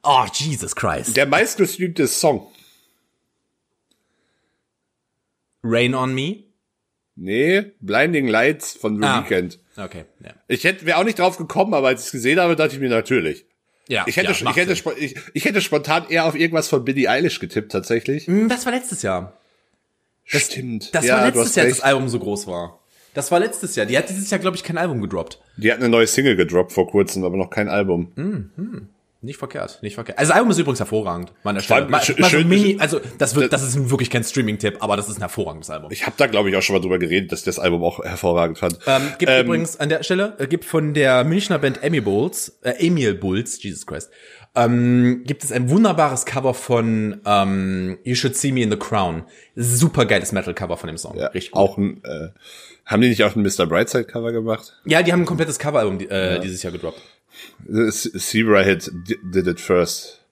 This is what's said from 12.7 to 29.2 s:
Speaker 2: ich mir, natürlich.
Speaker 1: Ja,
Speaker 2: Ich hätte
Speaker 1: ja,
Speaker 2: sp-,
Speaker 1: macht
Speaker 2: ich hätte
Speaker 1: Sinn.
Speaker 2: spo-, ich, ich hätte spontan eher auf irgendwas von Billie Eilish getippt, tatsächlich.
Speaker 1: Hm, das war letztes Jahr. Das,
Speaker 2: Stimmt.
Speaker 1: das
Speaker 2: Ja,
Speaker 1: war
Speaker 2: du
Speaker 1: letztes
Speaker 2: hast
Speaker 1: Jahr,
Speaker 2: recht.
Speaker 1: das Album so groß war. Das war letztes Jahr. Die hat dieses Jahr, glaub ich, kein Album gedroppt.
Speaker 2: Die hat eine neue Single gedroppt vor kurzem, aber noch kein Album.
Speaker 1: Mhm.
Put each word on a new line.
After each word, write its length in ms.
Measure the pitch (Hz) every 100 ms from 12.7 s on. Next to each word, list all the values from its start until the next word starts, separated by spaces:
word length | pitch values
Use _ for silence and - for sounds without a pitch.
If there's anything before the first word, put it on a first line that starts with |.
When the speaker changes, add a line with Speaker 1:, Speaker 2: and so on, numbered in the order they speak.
Speaker 2:
ich 60 | 135
mir, 80 | 135
natürlich. 560 | 113 - 127 78 73 _ _ _ _ -
Speaker 1:
Ja, 180 | 113 90
Speaker 2:
Ich 80 | -
hätte 120 | 196
Speaker 1:
ja, 40 |
Speaker 2:
sp-, 120 | 185
Speaker 1:
macht 120 | 127 -
Speaker 2:
ich 60 |
hätte 120 | 180
Speaker 1:
Sinn. 80 | 170
Speaker 2:
spo-, 140 | 160 135
ich, 160 | 147 - -
ich 100 | 143
hätte 160 | 302 202
spontan 460 | - 151 143 160 165
eher 160 | 160
auf 120 | 160 151
irgendwas 320 | 165 160 151
von 180 | 139 120
Billie 200 | 135 110
Eilish 280 | 127 165 -
getippt, 320 | 87 107 107
tatsächlich. 580 | 98 - 117 120 147 -
Speaker 1:
Hm, 200 | 196 226
das 160 | 240
war 80 | 254
letztes 300 | 247 247 190
Jahr. 360 | 101 90 92 _ _ _ _ _ _ _ _ _ -
Das, 120 | 147 139
Speaker 2:
Stimmt. 480 | 131 127 113 -
Speaker 1:
das 100 | -
Speaker 2:
Ja, 120 | 120 127
Speaker 1:
war 40 |
Speaker 2:
du 60 | 123
Speaker 1:
letztes 180 | 120 117
Speaker 2:
hast 80 | -
Speaker 1:
Jahr, 100 | 127
Speaker 2:
recht. 100 | 127
Speaker 1:
das 80 |
Album 240 | 135 139 131
so 100 | 113
groß 280 | 95 101 98
war. 340 | 87 87 - _ _ _
Das 180 | 143 135
war 80 | 175
letztes 360 | 214 - 190 -
Jahr. 80 |
Die 140 | 117 131
hat 100 | -
dieses 220 | 190 196
Jahr, 100 | 196
glaub 140 | 185
ich, 80 | 175
kein 140 | - 165
Album 240 | 175 127
gedroppt. 360 | 101 90 80 - _ -
Speaker 2:
Die 120 | 107
hat 100 | 117
eine 100 | 123
neue 160 | 117 110
Single 280 | - 139
gedroppt 380 | 95 85 87 -
vor 180 | - 90
kurzem, 340 | 101 98 98
aber 120 | 90 95
noch 140 | 90
kein 180 | - 101
Album. 420 | 98 98 87 87 -
Speaker 1:
Mhm. 720 | 175 185 95 - 214 214 101 _ _ _